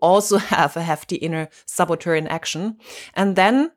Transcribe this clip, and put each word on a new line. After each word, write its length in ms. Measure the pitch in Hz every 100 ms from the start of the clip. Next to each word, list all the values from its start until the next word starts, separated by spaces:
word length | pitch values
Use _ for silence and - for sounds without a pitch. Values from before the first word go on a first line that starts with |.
also 360 | 165 196 208 196
<laughs> 160 | -
have 240 | - 143 165
a 60 |
hefty 320 | 165 - - 175
inner 340 | 160 160 156 - -
saboteur 480 | - 170 160 175
in 140 | 160 156
action. 500 | 160 - 156 208 220 - - - -
And 200 | 196 190
then 360 | 196 262 320